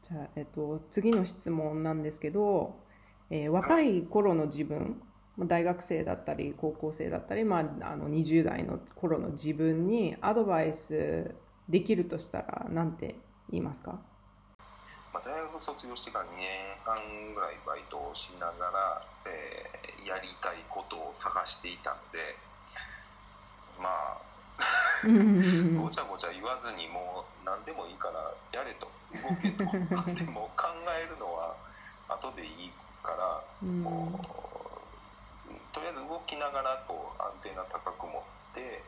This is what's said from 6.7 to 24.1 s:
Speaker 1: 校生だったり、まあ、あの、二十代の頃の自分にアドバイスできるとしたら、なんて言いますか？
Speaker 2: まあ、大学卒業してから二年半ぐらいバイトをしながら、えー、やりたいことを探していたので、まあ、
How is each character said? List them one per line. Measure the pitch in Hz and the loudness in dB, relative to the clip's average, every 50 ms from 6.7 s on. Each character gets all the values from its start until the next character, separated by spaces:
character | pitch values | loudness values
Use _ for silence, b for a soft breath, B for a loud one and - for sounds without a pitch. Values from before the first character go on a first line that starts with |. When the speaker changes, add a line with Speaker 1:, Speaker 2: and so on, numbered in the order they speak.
Speaker 1:
校 | 156 - - 156 156 | -2 -2 -4 -4 -4
生 | - - - | -2 -4 -2
だ | 165 | -2
っ | 165 - | -4 -4
た | - 196 | -2 -2
り、 | 208 220 | 2 4
ま | 214 185 170 156 151 147 - | 4 4 4 4 2 -2 -6
あ、 | - - | -6 -6
あ | 151 | -6
の、 | 151 151 | -4 -2
二 | 147 151 160 160 | 0 2 2 4
十 | 143 160 165 156 | 6 6 6 6
代 | - - - 170 | 6 2 0 -2
の | - - 170 - - - | -2 -2 -4 -6 -10 -8
頃 | - - 170 160 - | -2 2 2 2 2
の | - - | 2 -2
自 | 147 139 151 151 151 | -4 -2 -2 -2 0
分 | 151 160 160 160 160 170 | 4 4 4 4 4 4
に | 190 226 240 208 160 - - | 4 4 4 4 2 0 0
ア | - - 214 | 2 4 4
ド | 233 220 | 4 4
バ | 196 180 160 156 | 6 6 4 4
イ | 160 156 | 4 2
ス | - - - 156 156 156 147 160 - 165 - - - - - - - - | -2 -4 -2 0 2 2 2 2 0 0 -2 -6 -10 -18 -20 -20 -16 -4
で | - 160 185 | 4 4 4
き | 175 - 220 | 6 6 4
る | 180 170 | 4 4
と | - - | 2 0
し | 160 - | -6 -6
た | - - - - | -4 -4 -4 -4
ら、 | - - - - - | -4 -6 -6 -4 -2
な | 165 165 165 | 0 2 2
ん | 160 165 | 2 0
て | - - - - - - - - - - - | -2 -6 -8 -8 -10 -16 -20 -20 -20 -10 -4
言 | - 170 | -2 -2
い | |
ま | 175 - 143 | -2 -2 -4
す | - - | -8 -10
か？ | - - - - - - - - - - - - - - _ - - - B B B B B B - - | -10 -12 -12 -12 -18 -20 -20 -20 -20 -20 -20 -20 -20 -20 _ -20 -20 -20 B B B B B B -8 -8
Speaker 2:
ま | 90 | -8
あ、 | - | -6
大 | 120 143 160 160 | -4 -6 -6 -6
学 | 156 165 156 | -6 -8 -8
卒 | - - 143 - - | -8 -8 -8 -8 -10
業 | 123 120 | -10 -10
し | 117 - | -8 -10
て | 117 | -6
か | 110 110 | -6 -6
ら | 90 85 87 | -6 -6 -8
二 | |
年 | 90 92 92 95 95 95 98 98 - - | -8 -6 -6 -6 -6 -8 -10 -10 -8 -4
半 | 113 110 110 107 107 107 107 107 107 107 | -2 -2 -2 -2 -6 -10 -10 -10 -8 -4
ぐ | 104 | -4
ら | 95 78 | -4 -4
い | 73 - - | -4 -8 -6
バ | 76 76 | -6 -6
イ | 73 - - | -6 -8 -10
ト | - | -10
を | 71 71 71 - | -8 -8 -8 -8
し | - - - 92 90 | -8 -10 -10 -10 -6
な | 87 | -6
が | 85 85 87 90 90 | -6 -4 -2 -4 -2
ら、 | 95 98 98 92 80 78 - - - - - | 0 2 2 2 0 -2 -6 -12 -18 -14 -10
え | 98 85 78 73 69 - - - - - - - - - - 98 | -10 -8 -8 -8 -10 -10 -10 -12 -12 -12 -12 -12 -12 -12 -10 -8
ー、 | |
や | 98 95 95 | -6 -6 -6
り | 92 92 92 - | -6 -8 -10 -6
た | - 92 87 | -6 -4 -4
い | 85 - - | -6 -10 -8
こ | - - - - | -8 -8 -6 -8
と | - | -8
を | 85 78 73 - | -8 -8 -10 -8
探 | - - 92 - 92 87 | -4 -4 0 0 0 0
し | 80 - | -2 -6
て | - - 87 | -6 -6 -8
い | 90 | -8
た | - - 73 | -6 -6 -6
の | 67 - - - | -6 -6 -10 -10
で、 | - 82 80 76 73 - - - - - - B B B B B B B B B B - - - - - - - - - - - - 90 | -8 -8 -6 -6 -8 -12 -16 -20 -20 -20 -20 B B B B B B B B B B -20 -20 -20 -20 -20 -20 -20 -20 -20 -20 -20 -14 -4
ま | 90 90 | -2 0
あ、 | 92 80 73 65 | 0 0 0 -2